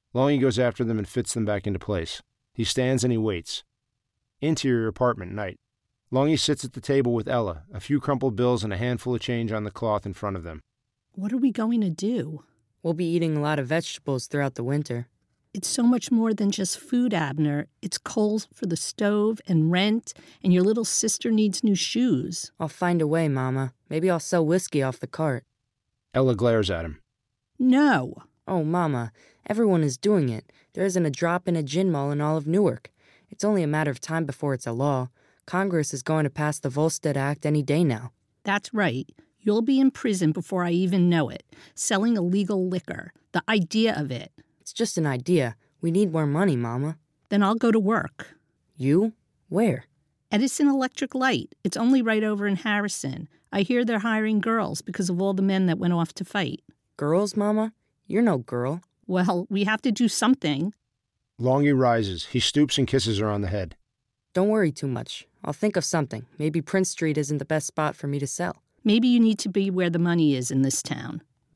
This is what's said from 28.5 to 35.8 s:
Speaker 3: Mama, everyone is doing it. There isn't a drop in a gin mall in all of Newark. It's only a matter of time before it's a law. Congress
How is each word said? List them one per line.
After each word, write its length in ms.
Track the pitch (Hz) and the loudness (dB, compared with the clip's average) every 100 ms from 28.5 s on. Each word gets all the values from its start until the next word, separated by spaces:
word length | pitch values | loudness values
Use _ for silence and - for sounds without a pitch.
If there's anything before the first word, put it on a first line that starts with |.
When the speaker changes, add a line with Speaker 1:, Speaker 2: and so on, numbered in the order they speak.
| 185 | -2
Speaker 3:
Mama, 480 | 156 175 165 127 117 - _ _ | 0 0 0 -2 -6 -10 _ _
everyone 380 | - 214 220 175 | -6 0 2 4
is 140 | 151 127 | 2 0
doing 320 | 208 202 131 | 2 2 2
it. 220 | 113 - _ _ | -2 -10 _ _
There 120 | - | -4
isn't 200 | 190 180 | 0 2
a 60 | 160 | 0
drop 360 | 131 170 175 180 | 0 0 0 0
in 80 | |
a 80 | 170 | -2
gin 280 | 139 156 190 | 0 0 2
mall 200 | 151 139 | 2 0
in 100 | 143 | 0
all 160 | 151 156 | 0 0
of 100 | 147 | 0
Newark. 440 | 185 185 - - _ _ _ _ | 2 2 0 -12 _ _ _ _
It's 140 | - | -4
only 200 | 208 202 | 0 2
a 40 | 151 | 2
matter 240 | 156 151 | 0 0
of 100 | 127 | -4
time 240 | - 160 | -4 -4
before 280 | 147 - 147 | -4 -4 -4
it's 140 | 127 - | -4 -4
a 40 | |
law. 380 | 117 143 135 127 _ _ _ | -2 0 0 -4 _ _ _
Congress 480 | - 180 196 170 | -6 -2 0 0